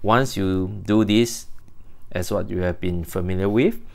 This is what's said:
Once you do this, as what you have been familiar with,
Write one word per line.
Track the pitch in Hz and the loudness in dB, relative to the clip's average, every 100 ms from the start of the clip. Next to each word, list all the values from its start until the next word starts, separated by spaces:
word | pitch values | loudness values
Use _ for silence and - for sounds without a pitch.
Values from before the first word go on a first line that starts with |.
Once | 101 120 135 101 | 2 2 2 0
you | 95 92 92 104 90 | 0 0 -2 -4 2
do | 107 107 | 4 6
this, | 107 117 - - - - - - - - | 4 4 -2 -8 -10 -10 -14 -12 -12 -6
as | 95 87 | -6 -2
what | 101 - | -2 -2
you | 90 | -2
have | 90 87 | -2 0
been | 90 87 | -2 -2
familiar | 85 98 90 92 98 | -2 -4 -2 0 2
with, | 107 180 226 - | 4 4 0 -8